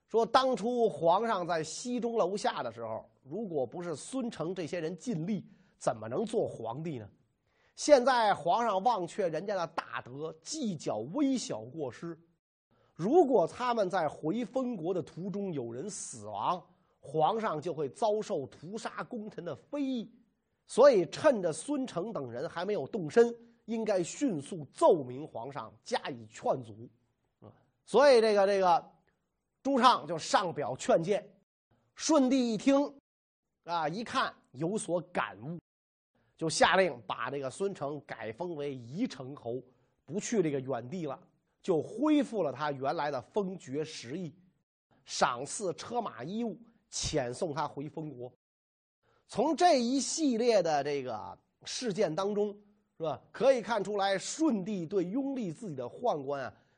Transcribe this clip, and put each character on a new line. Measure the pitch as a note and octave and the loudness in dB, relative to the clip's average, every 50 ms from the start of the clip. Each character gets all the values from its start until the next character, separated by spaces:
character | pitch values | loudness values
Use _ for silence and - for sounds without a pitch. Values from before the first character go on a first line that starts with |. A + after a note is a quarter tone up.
| _ _ | _ _
说 | - A3 A3+ | 0 0 0
当 | A3 A3+ C4 C4 C4 B3+ | 4 4 4 4 4 2
初 | F3 F#3+ A#3+ B3 A#3+ A3+ G#3 | 0 -2 -2 0 2 2 2
皇 | D#3 - D#3+ E3 F3 G3+ A#3 A3+ | 2 2 2 4 4 4 2 0
上 | A3+ F#3+ F3 | -2 -2 -2
在 | D#3+ F3 D#3+ D#3 | -2 -2 -2 -2
西 | - - - - B3 B3 B3 | -4 -8 -10 -8 -6 -4 -4
中 | G#3+ A#3 A#3 - | -4 -2 0 0
楼 | - F3+ G3 | 0 0 -2
下 | G#3 - A#3+ A3+ D3+ C3+ | -2 -2 -2 -2 -2 -6
的 | A#2+ | -6
时 | G#2+ A2+ A#2 | -8 -8 -8
候， | A2 A2 G2+ - - _ _ _ | -8 -8 -8 -10 -12 _ _ _
如 | B2+ D3 G#3 A#3 | -12 -8 -8 -8
果 | F#3+ E3 C#3+ B2+ | -4 -2 -2 -2
不 | A2+ - F3 F3 | -2 -4 -8 -6
是 | F3 D#3 | -6 -8
孙 | C3 - - - C4+ B3 A#3+ | -8 -8 -8 -6 -6 -6 -6
承 | - - D#3 E3 F#3+ | -6 -6 -6 -6 -4
这 | F#3 E3+ | -6 -6
些 | C#3 F3+ F3 | -6 -4 -4
人 | D#3 D#3+ F#3 F3+ | -4 -4 -6 -6
尽 | - B3+ A3 D#3 D#3 F#3+ | -6 -6 -4 -4 -2 -2
力， | G#3+ F#3 - - - _ _ _ _ _ | -4 -4 -6 -10 -20 _ _ _ _ _
怎 | - D3+ B2+ | -2 -2 -2
么 | A2+ G#2+ A2 | -2 -6 -4
能 | B2 F3 A3+ | -4 -4 -4
做 | - - A3 D#3+ - | -2 0 0 0 -2
皇 | - - A2+ A2 A#2 C#3 D#3+ | -4 -8 -8 -8 -8 -6 -8
帝 | F3 D3+ A#2 | -8 -8 -10
呢？ | G#2+ - - _ _ _ _ _ _ _ _ _ _ _ _ | -12 -14 -18 _ _ _ _ _ _ _ _ _ _ _ _
现 | - - D4 D4 C4 B3 | -6 6 6 6 8 8
在 | C4 B3+ A#3+ A3+ G3+ F#3 | 4 4 4 4 4 2
皇 | - - E3 F#3 A3 A#3+ | 2 2 0 2 2 2
上 | A3+ G3 F#3+ F#3+ | 2 0 2 2
忘 | B3 A#3 G3 E3+ D#3+ | 2 2 2 -2 -6
却 | - - G3 E3+ | -4 -2 -2 -2
人 | D#3 D#3 D3+ | -2 -4 -4
家 | D3+ G#3 | -2 -2
的 | F#3 E3+ D#3+ | -2 -4 -4
大 | D#3+ - - - A#2 B2 | -6 -8 -10 -8 -10 -10
德， | B2+ A#2 B2 C#3 D3+ E3+ D#3+ - | -10 -10 -10 -10 -8 -10 -10 -12
计 | _ - C#4+ D#4+ C#4+ G#3+ F3+ | _ -10 -8 -4 -4 -4 -4
较 | C3+ - - A2 G#2+ A2+ C#3 F3+ | -4 -4 -4 -4 -4 -4 -6 -2
微 | C#4+ D4 C4+ C4+ A3+ | 0 2 2 2 0
小 | - - C3+ G#2+ | -2 -6 -8 -8
过 | A2 B2 B2+ D#3+ D3 B2 | -8 -12 -10 -8 -8 -8
失， | - - - E3+ E3 D#3+ _ _ _ _ _ _ _ _ _ _ _ _ _ _ _ | -8 -10 -12 -12 -12 -12 _ _ _ _ _ _ _ _ _ _ _ _ _ _ _
如 | - D#3 G#3 D4 F#4 E4 | -4 0 4 6 6 6
果 | B3+ C4+ G3+ E3 D#3+ | 8 6 4 4 2
他 | - - B3 B3 A#3+ | 0 -4 -2 0 2
们 | A#3 G3+ F3+ | 2 0 0
在 | F3 F#3 D#3+ C#3 | 0 0 0 0
回 | - - D3 D#3 F#3+ A#3 B3 | -2 -2 -4 -4 -2 -2 -4
封 | - - C4 C4 B3 A#3+ | -4 -4 -4 -2 -2 -4
国 | F#3 D#3 F3 | -4 -4 -2
的 | G3 F3+ | -2 -2
途 | C#3 - - D#3 F3 G3+ | -4 -6 -10 -10 -10 -8
中 | F3+ G3+ G3+ F#3+ E3 | -6 -6 -6 -4 -4
有 | C#3 A#2+ A#2 | -6 -6 -6
人 | A#2 B2 E3 G#3 | -8 -8 -8 -8
死 | F3+ - - - - A#2 G#2 | -10 -10 -12 -12 -12 -12 -12
亡， | G#2+ G#2 G2 A#2 D3 F3 F3 - _ _ _ _ _ _ _ | -8 -6 -2 0 0 -2 -2 -6 _ _ _ _ _ _ _
皇 | _ C3+ C#3 D#3 D#3 E3 G#3 A3+ | _ -4 0 2 2 4 2 2
上 | G#3+ G#3 D#3+ D3+ | 0 -2 -2 -2
就 | C#3 F3 D3+ | -4 -4 -4
会 | D3 D3+ C3 | -4 -4 -6
遭 | - - A#3+ G#3+ G#3 G#3+ | -2 0 0 2 2 0
受 | G3+ - G#3 D#3 C3+ - | -2 -2 -4 -4 -4 -6
屠 | - - - E3+ G#3 | -12 -16 -14 -10 -10
杀 | A3 - A3+ - F#3+ F#3+ | -8 -8 -8 -8 -8 -10
功 | - - A3+ G#3 G#3+ | -8 -8 -10 -10 -10
臣 | - - E3+ | -10 -8 -8
的 | E3+ C#3 | -8 -8
非 | - - _ - D4 | -8 -10 _ -4 -2
议。 | C#4 C4+ C4 A#3+ G3 - - _ _ _ _ _ _ _ _ _ _ | -2 -2 -2 -2 -4 -6 -12 _ _ _ _ _ _ _ _ _ _
所 | _ - G#3+ B3+ D4 | _ 4 8 8 10
以 | B3+ F#3+ E3+ | 10 8 2
趁 | D#3 - - - D4+ C4+ G#3 | 0 -4 4 4 4 4 6
着 | F3 E3+ D3+ | 0 -2 -4
孙 | - - - D4 B3+ C4 A3+ | -4 -4 -4 -4 -4 -4 -4
承 | - E3+ F3+ A3+ | -4 -6 -6 -4
等 | A3 D#3+ C#3 A#2+ | -6 -6 -6 -6
人 | A2+ A#2+ D3+ E3+ | -6 -6 -8 -6
还 | - E3+ F3 | -6 -6 -4
没 | G3 G#3 | -2 -2
有 | F3 C3+ | -2 -4
动 | - - A3 E3 D3 | -4 -4 -4 -4 4
身， | - A#3 A#3 A#3+ A#3 - - - _ _ _ | 6 6 6 6 4 -4 -14 -20 _ _ _
应 | - A3+ A3+ A3+ | -6 -4 -2 0
该 | G#3 G3+ F#3 E3+ | 0 0 0 0
迅 | - - - D4 C4+ F#3+ C#3+ | -2 -4 -2 -2 0 0 -2
速 | C3+ - G#3 E3 C#3+ - _ | -4 -6 -10 -10 -10 -12 _
奏 | - A3+ G#3+ G3+ D#3+ | 4 6 6 6 6
明 | C3 B2 B2 C3 D#3 | 2 -4 -8 -10 -12
皇 | - - A2+ A#2 C#3 | -10 -10 -10 -10 -8
上， | C#3 C#3+ A2 G#2+ G2 - | -8 -10 -10 -10 -14 -18
加 | _ - A3 A#3+ - F3+ | _ -4 -4 -4 -4 -4
以 | C#3+ A#2 A2 G#2+ | -10 -10 -12 -16
劝 | - - - F#3 - C3 | -16 -6 -2 -2 -2 -2
阻。 | B2 A2+ G2+ G#2+ A#2 - _ _ _ _ _ _ _ _ _ _ A2+ G#2 - _ _ _ _ _ _ | -2 -10 -14 -16 -16 -18 _ _ _ _ _ _ _ _ _ _ -20 -20 -20 _ _ _ _ _ _
所 | - - A#3+ C#4 D4 | 2 4 6 8 10
以 | C4 A#3 | 10 8
这 | G#3+ A3 G#3 | 8 6 6
个， | G#3 F#3+ | 6 6
这 | G3 G3+ G3 | 6 4 4
个 | F#3+ F3+ E3+ D#3 - - _ _ _ _ _ _ _ _ _ _ _ _ _ _ _ | 6 6 4 4 2 -4 _ _ _ _ _ _ _ _ _ _ _ _ _ _ _
朱 | C4+ C#4 B3 | 0 2 6
畅 | A3+ C4 A3 D#3 C3+ | 8 8 8 6 2
就 | D3 F3 D#3 | -4 -6 -6
上 | - - - A#3+ G3+ F3 D3+ | -2 2 2 2 2 2 -2
表 | D3+ C#3 G#2+ C3 | -4 -4 -4 -4
劝 | - - - A3+ F3 | -4 4 4 4 4
谏。 | E3 F3 G3+ E3+ - - - _ _ _ _ _ _ _ _ _ _ _ _ | 4 2 0 -2 -2 -8 -18 _ _ _ _ _ _ _ _ _ _ _ _
顺 | - - - D#4+ D4+ C4 B3+ | -8 0 4 6 6 6 6
帝 | C4+ C4+ A#3+ A#3 A3 | 4 4 2 2 0
一 | F#3+ | 2
听 | - C#4 C#4 C#4 C#4+ C4+ C#4 - _ _ _ _ _ _ _ _ _ _ _ _ _ | 4 4 4 6 4 2 -4 -12 _ _ _ _ _ _ _ _ _ _ _ _ _
啊， | D#3+ E3+ E3+ D#3 D#3 | -6 -2 -2 -2 -2
一 | E3 G#3+ A#3 | -2 -4 -8
看 | - - C4+ A#3 D3+ - _ _ _ | -4 -2 -2 -2 -2 -4 _ _ _
有 | - B2+ D#3+ F3 G#3+ G#3+ | -8 -6 -4 -2 -2 -4
所 | - - E3 F3+ E3+ - - | -4 -2 -4 -4 -4 -4 -4
感 | E3 C3 G#2+ G2 G2 | -4 -4 -4 -4 -10
悟， | A2+ D3 F3 E3 - _ _ _ _ _ _ _ _ _ _ _ _ _ _ | -10 -10 -12 -12 -14 _ _ _ _ _ _ _ _ _ _ _ _ _ _
就 | _ D#3+ E3 | _ -4 -2
下 | D#3 - B3+ G3+ E3 | 4 4 6 6 6
令 | F#3 F#3+ E3+ C3+ A#2+ - | 6 4 4 0 -6 -8
把 | - C3 A#2 A2+ B2+ | -8 -6 -6 -4 -6
这 | C#3 C#3+ | -4 -4
个 | C3+ C3 | -6 -6
孙 | - - G3 G3+ F#3 | -6 -4 -4 -4 -4
承 | - D3 C#3 D3+ C#3+ C#3 | -4 -6 -6 -6 -8 -10
改 | - - A#2+ A2+ A2 | -12 -12 -10 -10 -10
封 | A2+ - F3 F3 E3+ | -8 -8 -8 -8 -6
为 | D3 C#3+ C#3+ C3+ | -6 -6 -6 -6
宜 | C3 A#2 A2+ C3+ F#3 C4 - | -8 -12 -12 -6 -4 -4 -4
城 | - - C3 B2+ C#3+ | -4 -10 -12 -12 -12
侯， | - - A#2 A#2+ C3 - - _ _ _ _ _ _ _ | -10 -8 -6 -6 -6 -8 -12 _ _ _ _ _ _ _
不 | - C#3+ G#3 | -8 -8 -6
去 | - - B3 G#3+ | -4 0 0 2
这 | E3+ D#3 | 2 2
个 | D3 C#3 | 0 -2
远 | C3 C3 C3+ A#2 A#2 B2 | -2 -4 -6 -6 -6 -8
地 | D#3 F#3+ D#3 | -8 -6 -6
了， | C#3+ C3 - - _ _ _ _ _ _ _ | -6 -8 -10 -14 _ _ _ _ _ _ _
就 | _ - F3 D3+ | _ 0 0 0
恢 | - - - - C#4+ D#4 D4+ D4 B3 | 0 -2 -4 0 2 4 4 4 2
复 | G3 A#3 G#3 E3+ | 0 -2 -2 -2
了 | C#3+ | -2
他 | B2+ A2 D3+ D3+ | -2 -2 -4 -4
原 | D3 C3 C3 C3+ D#3+ | -2 -2 -2 -2 0
来 | E3+ D3 D3+ | 0 -2 -2
的 | C#3+ B2+ | -2 -4
封 | A2+ - _ G#3+ G3+ F#3 F#3+ E3+ | -6 -4 _ -4 -2 -2 -6 -10
爵 | - C3 C3 D3+ D#3 | -10 -6 -6 -6 -6
实 | - - - - A#2 C3+ F#3+ | -6 -8 -12 -12 -10 -8 -8
邑， | F#3 D3+ - _ _ _ _ _ _ _ _ _ _ _ _ _ _ | -8 -8 -10 _ _ _ _ _ _ _ _ _ _ _ _ _ _
赏 | - - - F#3 C#3+ B2 A#2+ C#3 | -10 0 2 2 2 2 -2 -6
赐 | D3 - - G#3+ F3 D#3 | -8 -8 -4 -4 -4 -4
车 | - - - A#3 A#3+ | -6 -10 -6 -4 -4
马 | G#3+ D#3 A#2+ A2 A#2+ | -4 -4 -8 -8 -10
衣 | D#3 G3+ A3 A#3+ | -8 -4 -4 -4
物， | A3+ F3 - - - _ _ _ _ | -4 -6 -8 -14 -20 _ _ _ _
遣 | - - - - D#3 D3 B2+ A#2+ B2 | -8 -6 -6 -2 0 0 -2 -2 -4
送 | - G3+ E3 C3+ | -4 -4 -4 -2
他 | D#3 D3+ C#3+ | -4 -4 -4
回 | - C#3+ C#3+ D3+ | -4 -8 -10 -10
封 | - E3 D#3 D3+ | -8 -10 -10 -10
国。 | C3 A#2+ A#2+ B2 - _ _ _ _ _ _ _ _ _ _ _ _ _ _ _ _ _ _ _ | -10 -12 -12 -14 -14 _ _ _ _ _ _ _ _ _ _ _ _ _ _ _ _ _ _ _
从 | - F#3 A#3+ D#4 E4 | -2 0 2 2 2
这 | A#3+ F4 F4+ D#4 B3+ | 4 6 6 6 6
一 | A#3 A#3 C4 C#4 | 4 2 0 0
系 | A#3 - - - D#4+ C#4 A#3+ G#3+ | -2 -2 -2 0 2 2 2 4
列 | B3 B3 A3+ G3 E3+ | 4 6 6 6 4
的 | E3 D#3 C#3+ C#3 | 4 2 2 0
这 | D3 C#3+ C#3+ B2+ | 0 -2 -2 -4
个 | B2+ A2+ G#2 F#2 F2+ - - _ _ _ _ - | -4 -8 -8 -8 -12 -14 -16 _ _ _ _ -14
事 | - - - B3+ A#3 F3 | -10 -10 -4 -4 -4 0
件 | G3 G#3 E3 D#3 | 0 0 0 0
当 | F3 F#3+ G3+ G#3+ | -2 -2 -2 0
中， | G3+ G#3 G#3 G3+ - - _ _ _ _ _ _ _ | 0 -2 -2 -4 -10 -18 _ _ _ _ _ _ _
是 | E3 | -4
吧？ | D#3 C3+ - - _ | -4 -4 -6 -10 _
可 | _ - G3+ C#4 C4+ | _ 2 4 4 4
以 | B3 | 4
看 | F#3 - A#3 G#3+ F#3+ | 2 -2 -2 -2 -2
出 | F#3+ G#3 G3+ | -2 -2 0
来， | G3 G3 G3 F3+ | 0 0 0 -2
顺 | - - - - D#4+ D#4+ A#3+ G3 F3 | -2 -6 -2 0 2 2 2 0 -2
帝 | G3+ G#3+ F#3 E3 | -4 -4 -6 -4
对 | D3 G3+ G3 E3+ | -2 -2 -2 -2
拥 | F3 G3 C#4 C4+ C#4 C#4 | 0 -2 -4 -4 -4 -4
立 | C4+ A3+ F3 | -4 -6 -6
自 | D3+ - - F#3 | -8 -8 -10 -10
己 | D3 | -8
的 | B2+ A#2+ | -8 -8
宦 | B2 - - A#3+ A#3 F#3 D3+ C3+ | -10 -10 -4 -2 -2 -2 -2 -2
官 | C3+ C#3+ C#3 B2+ | -4 -4 -4 -6
啊 | A2 - _ _ _ _ | -8 -10 _ _ _ _